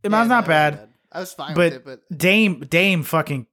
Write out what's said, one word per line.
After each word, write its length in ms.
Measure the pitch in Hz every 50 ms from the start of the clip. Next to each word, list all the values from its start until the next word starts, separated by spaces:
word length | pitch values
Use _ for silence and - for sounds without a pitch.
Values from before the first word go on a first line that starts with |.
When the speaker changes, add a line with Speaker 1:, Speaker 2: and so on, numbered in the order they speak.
| -
Speaker 1:
Iman's 220 | 202 208 220 233 226
Speaker 2:
Yeah, 60 | 254
Speaker 1:
not 80 | 233 196
Speaker 2:
no, 40 | 160
Speaker 1:
bad. 280 | 160 156 151 147 143 143
Speaker 2:
bad. 120 | 107 - _ _ _ _
I 80 | - 170
was 140 | 185 180 -
fine 200 | - 143 147 156
Speaker 1:
But 200 | 170 175 165 135
Speaker 2:
with 0 |
it, 120 | 131 -
but 320 | 135 131 - _ - 175 139
Speaker 1:
Dame, 440 | 170 185 196 220 220 202 165 -
Dame 420 | 143 - - 170 190 196 185 165 135
fucking 420 | - - 160 151 - 143 131 113 -